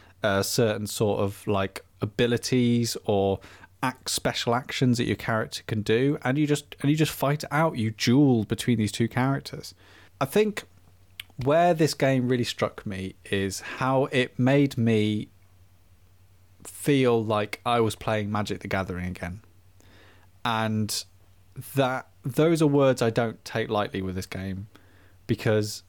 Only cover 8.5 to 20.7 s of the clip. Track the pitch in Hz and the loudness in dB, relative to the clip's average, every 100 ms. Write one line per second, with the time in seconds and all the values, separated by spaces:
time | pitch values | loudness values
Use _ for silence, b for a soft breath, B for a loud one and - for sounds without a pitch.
8.5 | 113 - 113 107 - 113 127 135 139 - | -2 0 0 0 0 -2 0 -2 -2 -6
9.5 | 147 - - b b b - 135 208 214 | -14 -16 -20 b b b -8 -2 2 0
10.5 | 208 - - - _ _ - - - 127 | -2 -14 -20 -20 _ _ -20 -20 -6 2
11.5 | 160 175 160 151 - 135 131 123 123 117 | 4 4 4 2 2 2 2 2 0 -2
12.5 | - 107 - 107 95 95 - - 101 98 | -2 -4 -4 -10 -8 -8 -10 -4 -2 -2
13.5 | - - - 131 135 143 135 123 - 127 | -6 -12 -4 0 0 0 0 -2 0 2
14.5 | 143 139 - 113 110 107 107 - _ _ | 4 2 2 2 2 2 -2 -6 _ _
15.5 | _ - _ _ _ _ _ _ _ _ | _ -20 _ _ _ _ _ _ _ _
16.5 | _ - - - 139 123 117 110 104 98 | _ -20 -6 0 2 4 2 2 -2 -2
17.5 | - 120 120 110 - - 107 104 107 104 | -6 -2 2 2 0 -2 -2 -2 -2 -4
18.5 | 95 101 98 92 90 90 92 87 98 - | -6 -4 -4 -2 -6 -8 -8 -10 -12 -18
19.5 | _ _ _ b b b b b _ 120 | _ _ _ b b b b b _ -2
20.5 | 113 110 | 0 0